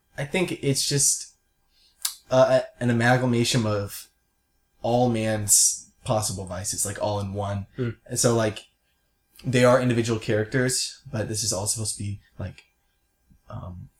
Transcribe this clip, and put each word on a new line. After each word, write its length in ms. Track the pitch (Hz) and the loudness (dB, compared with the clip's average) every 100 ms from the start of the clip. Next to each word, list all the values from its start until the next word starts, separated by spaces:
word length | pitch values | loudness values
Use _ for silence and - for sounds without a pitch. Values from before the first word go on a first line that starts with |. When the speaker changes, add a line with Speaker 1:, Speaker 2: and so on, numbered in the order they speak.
| _ - | _ -12
Speaker 1:
I 60 | |
think 340 | 139 185 175 - | -4 -2 -2 -2
it's 240 | 139 135 - | -2 0 0
just, 460 | 143 - - - _ _ _ _ _ _ _ - - - | 2 2 0 -8 _ _ _ _ _ _ _ -10 -10 2
uh, 320 | 131 131 127 | 4 6 4
a-, 220 | - - | 0 -2
an 80 | 120 | 0
amalgamation 760 | 117 120 127 127 117 117 127 | 2 4 4 2 2 2 2
of 440 | 110 104 101 - - _ _ _ _ _ _ _ | 0 -2 -4 -12 -18 _ _ _ _ _ _ _
all 260 | 113 123 123 | 0 2 2
man's 800 | 113 110 107 101 - - - - _ | 2 0 -2 2 4 4 0 -14 _
possible 420 | - 107 98 95 | -2 -2 -2 -6
vices, 400 | 92 90 98 - | -8 -8 -6 -4
like, 160 | 98 95 | -4 -4
all 180 | 107 101 | -4 -2
in 140 | 98 | -4
one. 320 | 101 101 101 - | -6 -4 -6 -8
Speaker 2:
Hmm. 140 | - 117 - | -6 -6 -6
Speaker 1:
And 140 | - 123 | -8 0
so, 160 | 120 | 2
like, 300 | 113 110 95 - _ _ _ _ _ _ - | 4 0 -2 -16 _ _ _ _ _ _ -12
they 200 | 127 123 | -2 4
are 160 | 123 131 | 6 6
individual 380 | 127 117 113 107 | 4 0 0 -2
characters, 840 | - 107 107 131 127 - - - - | 0 0 0 0 0 -2 -4 -10 -10
but 180 | 131 127 | -6 -4
this 140 | 107 | -4
is 80 | 104 | -2
all 140 | 90 | -2
supposed 320 | 107 110 107 - | -4 -4 -4 -6
to 60 | |
be, 160 | 104 101 _ - | -8 -8 _ -12
like, 260 | 92 - _ _ _ _ _ _ _ _ - | -12 -12 _ _ _ _ _ _ _ _ -18
um, 400 | 107 92 90 - | -14 -12 -14 -16